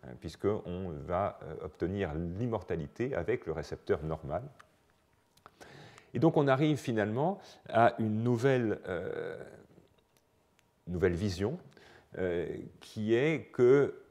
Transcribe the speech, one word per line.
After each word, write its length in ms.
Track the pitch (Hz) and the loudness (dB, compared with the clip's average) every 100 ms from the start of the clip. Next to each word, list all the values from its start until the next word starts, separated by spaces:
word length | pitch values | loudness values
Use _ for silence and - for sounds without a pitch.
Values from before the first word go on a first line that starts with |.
hein, 60 | 67 62 | -16 -12
puisqu'on 720 | 85 - 101 104 - 90 92 76 73 | -12 -4 -2 -2 -6 -8 -8 -8 -4
va, 320 | 87 101 - | -2 -2 -6
euh, 220 | 78 80 | -14 -12
obtenir 500 | - - 85 98 90 | -12 -6 -4 -2 -2
l'immortalité 1000 | 76 85 90 123 110 90 85 73 - 120 | -2 -4 -4 -4 -4 -4 -6 -6 -4 -2
avec 320 | - 82 127 - | -2 -2 -2 -2
le 60 | |
récepteur 520 | 80 76 - - 92 | -6 -6 -10 -2 -2
normal. 380 | 78 78 67 85 131 - - _ _ _ _ _ _ _ - _ - - - - - | -2 -6 -4 -6 -8 -18 -20 _ _ _ _ _ _ _ -20 _ -20 -20 -20 -20 -8
Et 60 | 120 | 2
donc, 180 | 160 165 | 4 6
on 120 | 139 | 4
arrive 280 | 131 156 147 | 4 4 2
finalement 640 | - 110 104 113 160 202 - - - | 0 0 2 2 0 -2 -10 -20 0
à 260 | 110 117 - | 6 6 4
une 240 | 110 107 | -2 0
nouvelle, 580 | 117 120 135 127 113 98 - | 0 2 2 2 0 -4 -4
euh, 480 | 87 92 - 87 - - - - - _ _ _ _ _ _ _ _ _ _ - | -6 -4 -6 -8 -10 -14 -18 -20 -20 _ _ _ _ _ _ _ _ _ _ -8
nouvelle 260 | 87 92 | 2 2
vision, 440 | 87 104 87 101 175 - - - - _ - | 2 -2 0 -2 -4 -12 -20 -20 -20 _ -4
euh, 280 | 92 87 78 - - - | -2 -2 -4 -8 -12 -16
qui 340 | - - 107 | -14 -6 2
est 360 | 117 147 151 104 | 2 2 -2 -6
que 420 | - 123 139 127 - - | 4 6 8 4 -2 -20